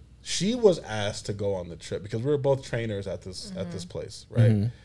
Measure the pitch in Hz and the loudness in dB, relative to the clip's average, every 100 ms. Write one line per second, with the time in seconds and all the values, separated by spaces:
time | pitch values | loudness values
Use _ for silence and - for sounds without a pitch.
0 | - - - - 185 247 214 170 - 107 | -20 -16 -6 -2 0 6 6 6 0 -2
1 | 104 - - 101 101 95 87 82 - - | -2 -4 -6 -4 -2 -2 -6 -10 -8 -8
2 | 98 113 131 143 139 135 - 120 117 101 | -4 -2 0 2 2 2 0 -4 -4 -4
3 | 95 87 95 92 - 92 90 85 87 - | -6 -8 -8 -12 -8 -8 -6 -8 -8 -10
4 | - - - - 110 104 113 - | -10 -12 0 6 6 6 2 -4